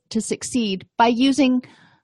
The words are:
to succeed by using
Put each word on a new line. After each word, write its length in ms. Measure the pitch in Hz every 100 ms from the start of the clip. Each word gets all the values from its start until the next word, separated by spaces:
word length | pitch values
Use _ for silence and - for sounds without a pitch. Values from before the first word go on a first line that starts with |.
| -
to 100 | 220
succeed 640 | - 208 - 247 214 190 - -
by 100 | 233
using 560 | 233 269 269 262 254 - _ _ _